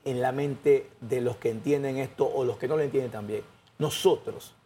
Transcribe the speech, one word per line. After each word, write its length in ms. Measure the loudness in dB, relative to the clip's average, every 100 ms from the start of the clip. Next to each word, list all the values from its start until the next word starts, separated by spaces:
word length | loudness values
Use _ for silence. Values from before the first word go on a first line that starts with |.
| -6
en 160 | -2
la 100 | 0
mente 580 | 0 -2 0 4 4 2 -12
de 200 | -4 0
los 160 | 0 -2
que 120 | -4
entienden 480 | -2 0 0 0 -2
esto 280 | -4 0 0
o 160 | 2 0
los 120 | -2
que 100 | 0
no 100 | 0
lo 60 |
entienden 280 | 0 0 -2
también. 320 | -6 -6 -8 -8 -18 _ -4
Nosotros, 760 | -4 2 2 2 -2 -10 -14 -20